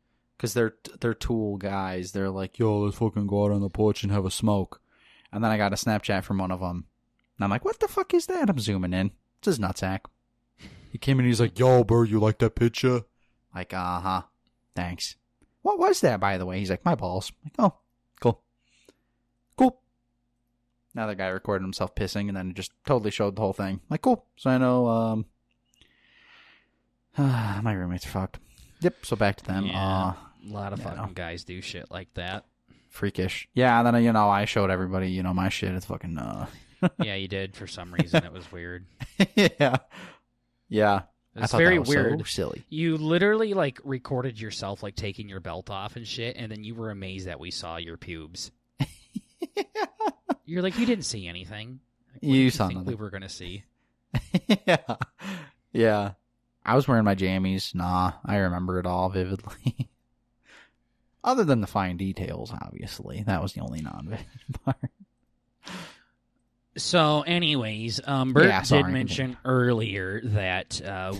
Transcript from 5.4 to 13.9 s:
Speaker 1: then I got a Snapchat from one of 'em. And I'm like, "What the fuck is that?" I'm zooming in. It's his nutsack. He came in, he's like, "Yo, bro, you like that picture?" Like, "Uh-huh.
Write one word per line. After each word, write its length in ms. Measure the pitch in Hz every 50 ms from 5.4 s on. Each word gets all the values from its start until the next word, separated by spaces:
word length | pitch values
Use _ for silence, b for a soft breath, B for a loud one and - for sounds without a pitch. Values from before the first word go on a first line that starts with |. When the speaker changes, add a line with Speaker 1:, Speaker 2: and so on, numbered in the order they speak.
| 113
Speaker 1:
then 60 | 113
I 80 | 107 104
got 140 | 104 101 101
a 20 |
Snapchat 480 | - - 120 107 104 - - 104 95 -
from 140 | - 101 95
one 120 | 95 92
of 120 | 92 90 92
'em. 240 | 87 87 87 85 _ _ _ _ _ _ _ _ _ _
And 80 | - -
I'm 60 | 101
like, 140 | - - -
"What 120 | 381 453 -
the 100 | 427 392
fuck 260 | - 403 381 - -
is 100 | 349 -
that?" 220 | - 370 359 294 202
I'm 100 | 180 131
zooming 360 | 104 107 101 95 92 87 90
in. 160 | 92 95 98 - _ _ _ _ _
It's 60 | -
his 120 | 208 170 113
nutsack. 480 | 101 90 98 - - 92 95 95 - - _ _ _ _ _ _ _ _ _ _ B B B B B B
He 60 | B
came 240 | 113 - 139 135 131
in, 60 | 127
he's 140 | 123 120 107 120
like, 160 | 107 - -
"Yo, 260 | 127 127 127 123 117
bro, 180 | 98 117 117 117
you 140 | 107 107 107
like 180 | 104 110 110 -
that 160 | 120 110 -
picture?" 480 | - 120 120 - - - 127 123 120 107 _ _ _ _ _ _ _ _ _ -
Like, 200 | 87 90 - -
"Uh-huh. 480 | 92 90 90